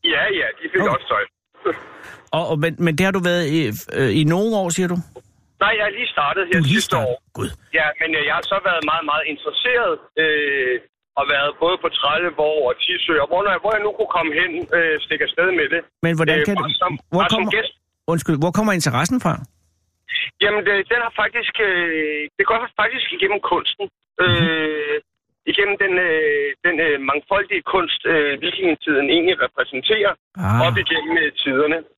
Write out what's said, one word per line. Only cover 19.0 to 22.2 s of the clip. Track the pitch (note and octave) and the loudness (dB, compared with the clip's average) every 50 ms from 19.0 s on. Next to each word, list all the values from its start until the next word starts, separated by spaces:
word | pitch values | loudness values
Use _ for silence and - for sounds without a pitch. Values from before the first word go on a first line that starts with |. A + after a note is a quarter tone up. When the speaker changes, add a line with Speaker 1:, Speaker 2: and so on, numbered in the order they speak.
| D3+ A3 B3+ B3+ - | 0 2 0 0 0
Speaker 2:
fra? | - - - - - _ _ _ _ _ _ _ _ _ _ _ - - - - - _ _ G3+ | 0 -2 -2 -6 -14 _ _ _ _ _ _ _ _ _ _ _ -8 -6 -6 -6 -6 _ _ 0
Speaker 1:
Jamen, | G#3 G#3 G#3 F#3+ G3+ | 2 2 2 0 0
det, | G3+ G3 G3 - | 0 0 0 0
den | A#3 A#3+ A#3 | 0 0 0
har | A#3 - - G#3 | -2 -2 -2 -2
faktisk... | G#3 G#3+ A#3 A3 - - - A3 G3 | -2 -2 -4 -4 -4 -2 -2 0 0
Øh, | F#3 F3 F3 E3+ D#3+ D#3+ D#3 D3+ D3+ D3 | 0 0 0 -2 -2 -2 -2 -2 -4 -6